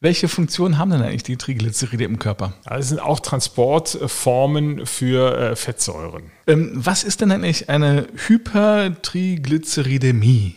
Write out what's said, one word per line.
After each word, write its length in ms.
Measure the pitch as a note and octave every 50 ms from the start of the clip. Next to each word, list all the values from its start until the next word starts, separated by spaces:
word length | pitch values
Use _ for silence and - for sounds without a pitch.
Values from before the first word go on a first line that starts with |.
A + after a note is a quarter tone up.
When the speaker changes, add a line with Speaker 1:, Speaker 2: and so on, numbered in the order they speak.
Speaker 1:
Welche 260 | - E3 F3+ - -
Funktion 500 | E3 - - E3+ D3 - - F3 - D3+
haben 140 | D3 E3+ G3
denn 100 | F3 C#3
eigentlich 220 | A#2 G#2+ - A#2+ -
die 140 | - B2+
Triglyceride 640 | B2 - - C3 A#2 A2 A#2 G#2+ - C3 A2 A#2+ A2+ A#2+
im 160 | F#2+ A2+ A2
Körper? 320 | - A2 G2 - G2 F#2+ F#2+ - -
Speaker 2:
Ja, 100 | - -
das 140 | C3 C#3 B2+
sind 100 | D3+ C#3+
auch 220 | - - D3 C#3
Transportformen 1600 | - - - C3 - - - - A#2+ C3 D3 E3 D#3+ - - - C#3+ B2 - - - C3+ B2 B2+ C3+ C#3+ D3 D3+ D3 D3 D3 C#3 -
für, 520 | - - - C3 B2+ B2+ B2+ C3 C3 B2
äh, 180 | B2 B2 A2+ A#2
Fettsäuren. 680 | - - - A#2+ - - - F2 D#2 D#2+ E2 E2 E2 E2 D#2+ - _ -
Speaker 1:
Ähm, 280 | - D#3 D#3 D#3+ B2+ -
was 300 | C3 B2 E3 F#3+ - -
ist 160 | G#3 G3 -
denn 100 | A3+ G3+
eigentlich 380 | F#3+ G3 F3+ F3 D#3 - - -
eine 360 | C#3+ D3 D3+ C#3+ C#3+ C#3+ - - - - -
Hypertriglyceridämie? 2250 | - A3 A#3 A3+ - - G3+ G#3 G#3+ G#3+ G#3 G3+ F#3+ E3+ - - - - F3+ F#3 F#3 F#3 E3 C3+ C3 D3+ D#3+ D#3 - - D#3 C#3 C3 C3+ C3+ B2+ C3 B2 A2+ G#2 A#2+ C3 A#2 G2+ F2+ E2+